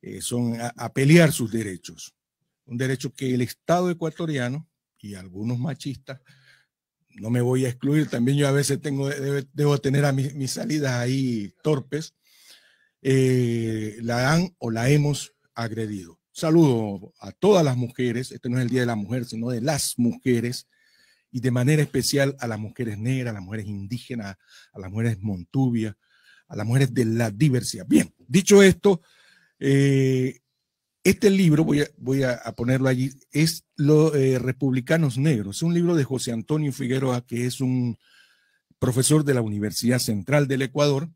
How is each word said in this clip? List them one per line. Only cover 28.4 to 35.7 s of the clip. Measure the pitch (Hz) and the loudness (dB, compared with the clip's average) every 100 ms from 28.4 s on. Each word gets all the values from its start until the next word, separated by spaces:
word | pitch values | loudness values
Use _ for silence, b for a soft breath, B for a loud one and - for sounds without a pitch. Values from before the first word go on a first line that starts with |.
| 196 202 | 6 8
esto, | 196 - 202 180 b b b b b _ | 8 6 2 0 b b b b b _
eh, | 139 139 139 135 135 131 131 - _ _ _ _ _ _ | 2 4 4 4 2 0 -2 -6 _ _ _ _ _ _
este | 180 190 208 | 0 4 4
libro, | 196 180 147 | 6 6 4
voy | 160 147 | 4 2
a, | 143 _ | 0 _
voy | 120 135 | -4 0
a, | 131 | 0
a | 120 117 | -2 -8
ponerlo | - 120 131 131 | -6 0 2 2
allí, | 127 131 - _ | 0 -2 -6 _
es | 147 160 165 _ - | 0 0 0 _ -2
lo, | 143 151 160 151 | 4 6 6 4
eh, | 135 127 | 2 2
Republicanos | 120 127 139 131 123 160 151 123 | -2 -2 -2 -2 0 0 2 0
Negros. | 147 127 98 101 | 0 0 -2 -4
Es | |
un | 165 | -2